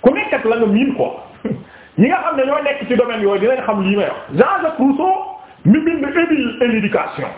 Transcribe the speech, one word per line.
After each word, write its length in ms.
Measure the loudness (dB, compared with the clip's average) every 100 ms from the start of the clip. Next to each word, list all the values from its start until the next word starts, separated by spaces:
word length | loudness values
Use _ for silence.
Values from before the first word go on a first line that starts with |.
ku 80 | 4
nekk 220 | 2 -2
ak 100 | -2
la 120 | 0 0
nga 100 | 2
miin 260 | 2 2 0
quoi. 160 | -4 -4 -16 -12
<laughs> 60 | -8 -8 -10 -20 -12 2
Ñi 100 | 2
nga 100 | 4
xam 120 | 0 0
ne 60 | 0
ñoo 160 | 0
nekk 240 | -2 -4 -2
ci 80 | 0
domaine 260 | 0 0
yooyu 180 | 0 2
dinañ 200 | 0 0 -2
xam 160 | -2
lii 120 | 0 0
may 100 | -2
wax. 100 | -6 -8
Jean-Jacques 460 | 0 2 2 -2 0
Rousseau 360 | 2 2 0 0 -4 -12 -18 -2 4
mi 120 | 4
bind 240 | 4 -2
Émile 520 | -2 -2 0 0 -2 -2
et 60 | 0
l'éducation. 600 | 0 0 -2 -4 -8 -10